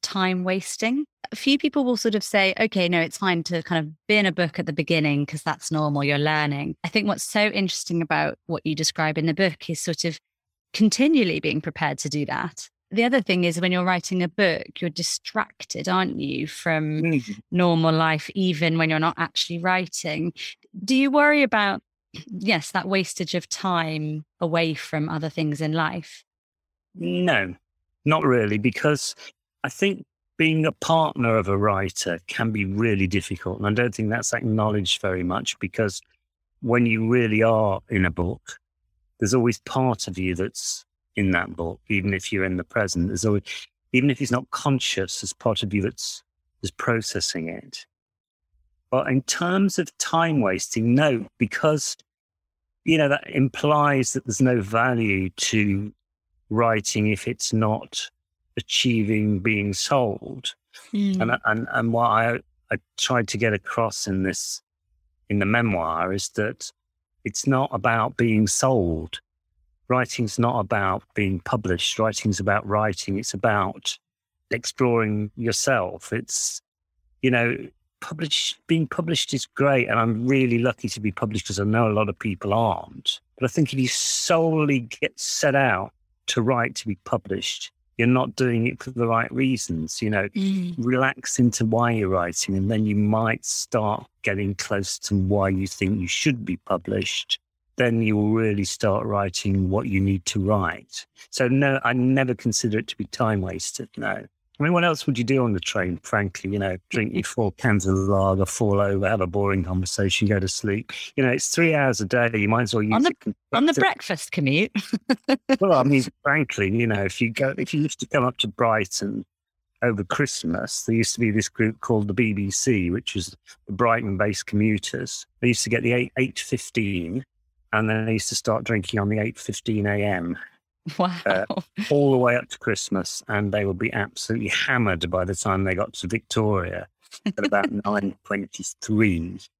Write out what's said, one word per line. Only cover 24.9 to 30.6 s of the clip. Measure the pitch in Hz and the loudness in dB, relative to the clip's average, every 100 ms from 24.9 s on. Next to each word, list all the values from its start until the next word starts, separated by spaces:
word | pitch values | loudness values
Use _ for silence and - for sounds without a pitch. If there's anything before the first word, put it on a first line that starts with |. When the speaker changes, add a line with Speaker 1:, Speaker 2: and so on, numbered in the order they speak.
| 156 156 | -4 -2
Speaker 1:
other | 160 160 | -4 -4
things | - 156 147 | -2 -2 -2
in | 156 | -2
life? | 156 156 - - - _ _ _ _ _ _ _ | 0 -2 -4 -12 -20 _ _ _ _ _ _ _
Speaker 2:
No, | 180 170 175 175 127 95 87 _ _ _ _ 147 | -8 -4 0 2 2 0 -8 _ _ _ _ 2
not | 156 | 4
really, | 151 123 104 104 | 4 4 4 2
because | 113 - 151 147 - - - _ _ _ | 0 2 0 0 -4 -10 -20 _ _ _
I | - | -8
think | - 196 190 - _ _ - | -2 -2 -2 -10 _ _ 0
being | 160 160 | 2 4